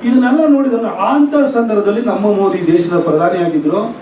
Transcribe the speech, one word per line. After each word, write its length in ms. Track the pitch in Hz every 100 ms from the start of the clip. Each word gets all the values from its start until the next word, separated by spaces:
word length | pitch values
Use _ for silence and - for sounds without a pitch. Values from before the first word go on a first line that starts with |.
ಇದನ್ನೆಲ್ಲ 420 | 240 254 254 294 311
ನೋಡಿದ್ರೆ 420 | 277 269 226 226
ಆ 260 | 190 202
ಅಂತ 220 | 285 285 294
ಸಂದರ್ಭದಲ್ಲಿ 640 | 269 240 233 208 202 214
ನಮ್ಮ 200 | 226 190
ಮೋದಿ 520 | 208 196 196 180 160
ದೇಶದ 280 | 165 170 175
ಪ್ರಧಾನಿ 380 | 165 151 175 185
ಆಗಿದ್ರು. 580 | 170 156 143 185 226 -